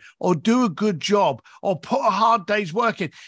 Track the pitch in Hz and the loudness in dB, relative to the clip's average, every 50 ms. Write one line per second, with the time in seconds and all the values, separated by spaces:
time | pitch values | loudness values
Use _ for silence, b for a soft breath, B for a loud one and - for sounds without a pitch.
0 | b b b b - 180 180 147 - 214 233 254 247 202 143 - 208 214 185 139 | b b b b -2 0 0 0 2 2 2 2 2 0 0 -2 -2 -2 -2 -2
1 | - - 208 202 190 151 127 117 b b b b - - 180 - - - 233 269 | -2 0 2 2 2 2 0 -4 b b b b -4 -4 -4 -4 -4 -2 -2 0
2 | 285 - 190 196 226 233 226 226 165 214 208 214 202 156 160 226 233 226 - - | 2 2 2 2 4 4 2 2 0 -2 -2 -2 -2 -2 -2 -2 -2 -2 -2 -2
3 | 170 - B B B | -6 -8 B B B